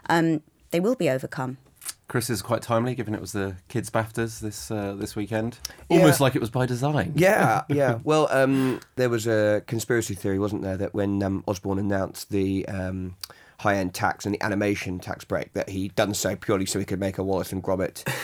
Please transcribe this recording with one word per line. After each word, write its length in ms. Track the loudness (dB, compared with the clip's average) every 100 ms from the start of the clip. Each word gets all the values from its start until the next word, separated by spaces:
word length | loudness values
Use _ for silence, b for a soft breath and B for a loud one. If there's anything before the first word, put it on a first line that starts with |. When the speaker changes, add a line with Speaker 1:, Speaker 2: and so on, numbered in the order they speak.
| 0
Speaker 1:
um, 320 | 2 4 2 -2 _ _
they 100 | 0
will 140 | 0 2
be 140 | 0
overcome. 460 | 0 -2 -6 -6 -8 _ _ -14 -14 -4
Speaker 2:
Chris, 200 | -2 0
is 120 | -2
quite 200 | -2 -2
timely, 320 | 2 0 2
given 220 | -2 -4 -6
it 60 |
was 100 | -4
the 240 | -4 -4 -6 -6
Kids 200 | -6 -2
baftas 520 | -2 -2 -2 -4 -4
this, 280 | -10 -10 -6
uh, 260 | -4 -4 -6
this 160 | -6 -6
weekend. 440 | -2 -2 -2 -6 B B 4
Speaker 3:
Yeah. 100 | 8
Speaker 2:
Almost 200 | 8 8
like 160 | 4 2
it 60 |
was 80 | 0
by 160 | 0 0
design. 480 | 0 0 0 0 4
Speaker 3:
Yeah, 480 | 4 6 4 2 2
Speaker 2:
<laughs> 40 |
Speaker 3:
yeah. 300 | 2 2 2
Well, 240 | 2 2 4
um, 520 | 4 4 4 2 -2 -4 0
there 120 | 0
was 180 | 2 2
a 360 | 4 4 2 0
conspiracy 480 | -4 0 0 0
theory, 260 | -4 -2 0
wasn't 240 | 0 -2
there, 120 | -4 -4
that 180 | -4
when, 300 | -2 0 0
um, 220 | 0 -2 -2
Osborne 320 | -4 -2 -2
announced 520 | 0 0 -2 -6 -4
the, 360 | 0 0 0 -4
um, 480 | -6 -6 -6 -8 -12 -16 B B -4
high-end 320 | 0 2 0
tax 320 | 0 -2 0
and 120 | -4 -2
the 80 |
animation 560 | -2 0 0 0 -4 -8
tax 260 | -8 -10 -4
break, 260 | -4 -4
that 140 | -6 -6
he'd 280 | -6 -2 0
done 180 | 0
so 220 | 0 -2 -2
purely 280 | 0 0
so 140 | 0 -2
he 80 | -2
could 140 | -2
make 180 | -2 -2
a 60 |
Wallace 280 | -2 -2 -2
and 120 | -4
Gromit, 440 | -2 -2 -2 -4 -8 -8